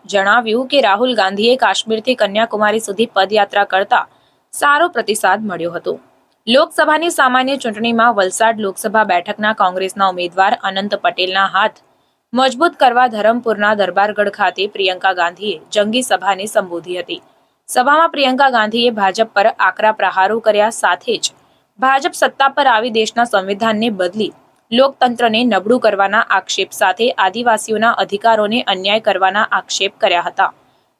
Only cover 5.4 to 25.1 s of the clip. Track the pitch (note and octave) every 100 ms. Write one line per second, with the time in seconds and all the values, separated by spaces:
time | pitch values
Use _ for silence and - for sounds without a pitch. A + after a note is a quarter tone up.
5.4 | G#3+ F3 E3 E3+ F3+ E3 - _ _ _
6.4 | - B3 E4 - D4+ D#4 E4+ E4 C4 B3+
7.4 | C4 C#4 B3+ G#3 A#3 A#3 A#3 G#3+ F#3 -
8.4 | A3+ A3 G3+ F#3+ G#3+ G#3+ G#3 F3 F3 G#3
9.4 | G#3+ A3 F#3+ F#3 F#3+ F#3 G3 F3+ F3 F3
10.4 | F#3+ - F#3+ F#3+ G3+ G3 F3 E3+ F#3 F#3+
11.4 | G3 F3+ G#3+ - _ _ _ _ _ A#3
12.4 | C4 B3 E4+ - C4+ A#3+ B3+ A3 G#3 A#3+
13.4 | A#3 G#3 G#3 G#3+ F#3 F3+ G#3 G#3 G3+ G3+
14.4 | F#3+ F3+ G3+ G#3 F#3+ F#3 F#3+ F3+ E3+ F3
15.4 | G#3 D#3+ - G#3+ G#3 A#3 B3 F#3+ F#3 F#3+
16.4 | G#3 G#3+ F#3+ E3+ E3 F3+ F3 F3 - _
17.4 | _ _ - - B3 D4 E4 D#4+ C4+ B3+
18.4 | C#4 B3 G#3+ A3+ A#3+ A3 G3 F#3+ A3 -
19.4 | G#3 - G3 - G#3+ G#3+ F#3+ F#3+ F#3+ A3
20.4 | A3 G#3 G#3 A3+ G3 F3+ - G3+ - -
21.4 | _ _ _ - B3+ C4+ E4 - C4+ -
22.4 | C4+ C4 C#4 A3+ B3 A3 G#3+ - A#3+ G3+
23.4 | F#3+ G3+ A3+ G#3+ A#3 G3 F3+ G#3 G3+ -
24.4 | _ _ _ A#3 C#4 - B3+